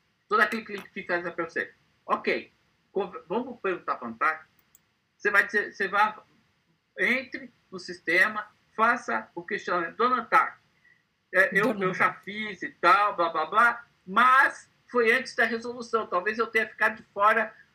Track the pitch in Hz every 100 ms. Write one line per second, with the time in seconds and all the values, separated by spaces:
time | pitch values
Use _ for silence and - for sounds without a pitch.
0 | _ _ - 403 214 226 - 202 - 196
1 | 185 175 175 170 165 135 95 _ _ _
2 | - - 220 131 - _ _ _ _ 190
3 | 190 - - 208 254 - 196 175 - -
4 | 117 113 208 202 - _ _ _ _ _
5 | _ _ 208 202 - 214 - - 196 202
6 | 220 - _ _ _ _ _ _ _ -
7 | 190 254 262 - 262 _ _ 185 - 175
8 | - 175 202 - - _ _ - 226 -
9 | - 226 226 - 170 202 - 180 170 170
10 | 240 254 226 175 139 - _ _ _ _
11 | _ _ - 185 190 190 226 202 185 175
12 | 196 - - 208 214 196 147 - 175 190
13 | 208 190 170 165 156 202 233 233 - _
14 | - 202 254 277 285 - - _ _ 240
15 | 226 254 247 - 226 233 240 247 226 226
16 | 214 180 196 226 226 220 214 - 214 220
17 | - 202 208 226 214 - -